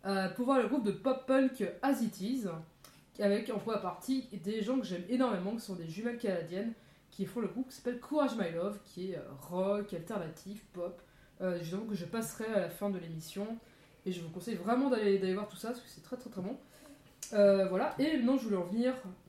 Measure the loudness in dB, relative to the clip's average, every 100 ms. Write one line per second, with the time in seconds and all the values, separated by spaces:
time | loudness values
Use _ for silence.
0 | 0 0 0 0 4 4 4 2 0 0
1 | 0 0 4 4 4 2 -4 0 2 2
2 | 2 -2 -4 -2 -4 -6 -12 -20 -20 -20
3 | -20 0 4 4 0 -4 -2 -2 -2 -6
4 | -2 -2 -2 -6 -4 -2 0 0 0 -4
5 | -2 2 2 2 -2 -4 -6 -8 -8 -4
6 | -4 -2 -2 -2 -4 -4 -4 -6 -16 -20
7 | _ -8 -6 -4 -4 -4 -8 -6 -6 -6
8 | -2 0 2 0 -2 -2 -4 -6 -12 -10
9 | -8 -8 -10 -16 -6 -2 0 0 -2 -8
10 | -6 -6 -6 -10 -12 -14 -12 -8 -8 -8
11 | -20 -20 -20 -4 -2 -2 -4 -6 -4 -4
12 | -2 -4 -4 -6 0 0 0 -2 -2 -2
13 | -4 -10 -8 -8 -6 -8 -12 -20 -20 -8
14 | -6 -4 -6 -8 -6 -4 2 2 4 4
15 | 4 4 2 0 -4 -8 -8 -8 -10 -20
16 | -12 -12 -10 -8 -6 -8 -12 -20 -20 -20
17 | -20 -16 -2 8 10 10 6 4 2 2
18 | 2 4 4 4 4 0 2 2 2 0
19 | -8 -16